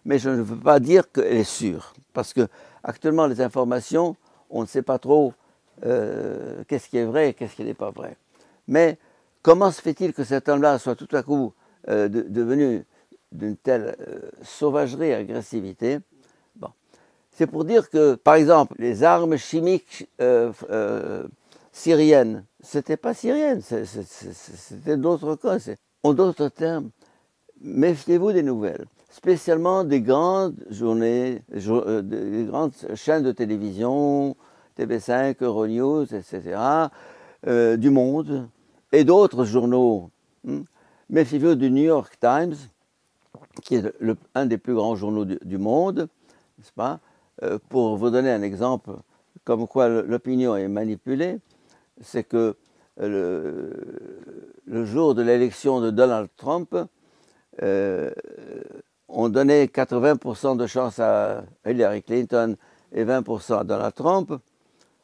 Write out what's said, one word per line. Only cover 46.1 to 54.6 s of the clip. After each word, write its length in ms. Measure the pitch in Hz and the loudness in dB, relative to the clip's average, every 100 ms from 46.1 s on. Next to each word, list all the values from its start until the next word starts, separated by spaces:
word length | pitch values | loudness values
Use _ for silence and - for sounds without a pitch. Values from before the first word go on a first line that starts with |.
| _ _ _ _ _ | _ _ _ _ _
n'est-ce 140 | 110 | -20
pas ? 260 | - 123 160 _ _ _ - | -8 -8 -8 _ _ _ -10
Euh, 160 | 101 104 _ | -6 -6 _
pour 280 | 131 113 104 | 0 0 0
vous 120 | 117 | 0
donner 220 | 123 131 | 0 0
un 100 | 113 | 0
exemple, 500 | 101 95 120 127 - - - _ _ - | -4 -4 -4 -4 -8 -18 -20 _ _ -16
comme 240 | - 113 113 | -4 -2 -2
quoi 220 | 131 120 | 2 2
le, 120 | 113 | 2
l'opinion 520 | 98 120 127 127 127 101 | -2 -4 -2 -2 0 -2
est 120 | 98 | -2
manipulée, 720 | 101 110 104 127 135 175 208 _ _ _ _ _ _ | -4 -4 -6 -6 -4 -4 -6 _ _ _ _ _ _
c'est 220 | 113 120 | -10 -8
que, 320 | 107 117 113 101 _ _ _ - | -4 0 0 -2 _ _ _ -8
euh, 80 | 104 | -6
le, 1500 | 101 90 90 76 - 80 - - - - - - - - - | -4 -4 -4 -6 -8 -10 -12 -14 -16 -16 -20 -20 -20 -20 -20